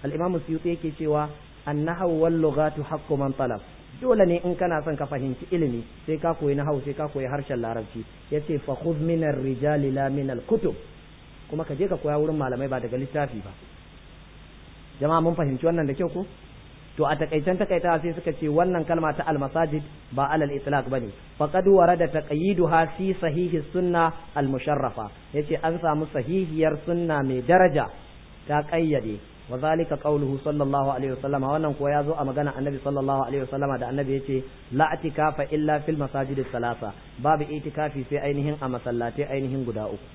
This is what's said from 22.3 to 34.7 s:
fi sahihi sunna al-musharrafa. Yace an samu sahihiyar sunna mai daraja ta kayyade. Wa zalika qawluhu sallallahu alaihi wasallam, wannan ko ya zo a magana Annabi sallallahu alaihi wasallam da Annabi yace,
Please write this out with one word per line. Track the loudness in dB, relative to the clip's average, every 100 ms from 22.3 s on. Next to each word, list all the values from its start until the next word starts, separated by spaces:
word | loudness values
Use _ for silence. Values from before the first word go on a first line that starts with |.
| 0 2 4 6 6 4 0
fi | -2 0
sahihi | 0 0 0 0 -2
sunna | 0 2 4 4 2 -8 -2
al-musharrafa. | 0 0 0 0 0 -4 -10 -12 -6
Yace | -4 0 0
an | 0 0
samu | 0 0 0
sahihiyar | -2 0 0 0 2 2 2 -2
sunna | 0 2 2
mai | 2 0
daraja | 4 8 8 4 -2 -6 -18 -20 -20 -20 -2
ta | -2 0
kayyade. | 0 2 0 -2 -8 -10 -20 -10
Wa | -2
zalika | 0 2 0 0
qawluhu | 2 2 2 -2 -2
sallallahu | 0 0 2 0
alaihi | 0 -2 -4
wasallam, | -2 0
wannan | 0 0 0
ko | 0 2
ya | 2 2
zo |
a | 0
magana | -2 0 -2
Annabi | -2 -4 -2 -2
sallallahu | 0 0 0 0
alaihi | -2 -2
wasallam | -2 -2 -2
da | -2
Annabi | -2 -2 -2
yace, | -2 -4 -4 -14 -6